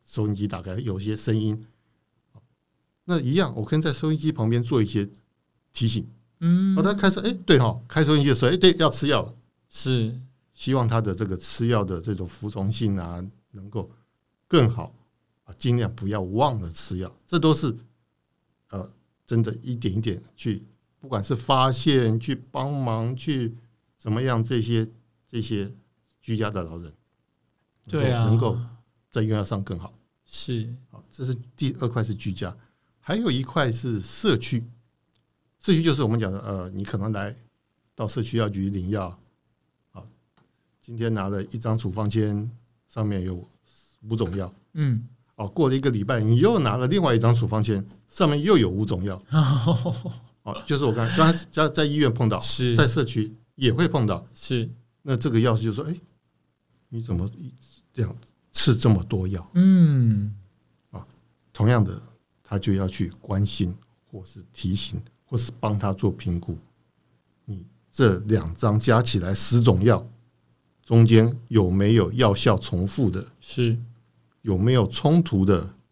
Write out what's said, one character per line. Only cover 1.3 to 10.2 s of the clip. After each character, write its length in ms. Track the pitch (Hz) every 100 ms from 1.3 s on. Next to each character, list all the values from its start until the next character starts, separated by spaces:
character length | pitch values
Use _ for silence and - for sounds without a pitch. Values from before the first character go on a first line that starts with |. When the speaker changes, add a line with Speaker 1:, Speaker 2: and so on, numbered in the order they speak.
| 110
Speaker 1:
音。 300 | 107 110 - _ _ _ _ _ _ _ _ _ _ _ _ _ -
那 140 | 170
一 140 | 127
样， 200 | 165 156 117
我 80 |
可 120 | 107 156
以 60 |
在 100 | 156
收 200 | 131 156
音 60 | 156
机 140 | 156
旁 180 | 151 113
边 140 | 120
做 180 | 120 131
一 40 | 104
些 220 | 110 101 - _ _ _ _ _
提 140 | - 113
醒。 200 | 117 - - _ _
Speaker 2:
嗯。 380 | 170 180 196 190
Speaker 1:
哦， 40 |
他 120 | 196
开 160 | 202 196
始， 100 | 190
哎， 120 | 202 247 -
对 140 | 139
哈， 200 | 117 - -
开 160 | 156
收 120 | 147 151
音 80 |
机 60 | 143
的 60 | 120
时 100 | 127
候， 60 |
哎， 60 | 180
对， 180 | 185 170
要 100 | 156
吃 180 | - 143
药 140 | 123
了。 120 | - - _ _ _
Speaker 2:
是。 500 | - 135 127 110 127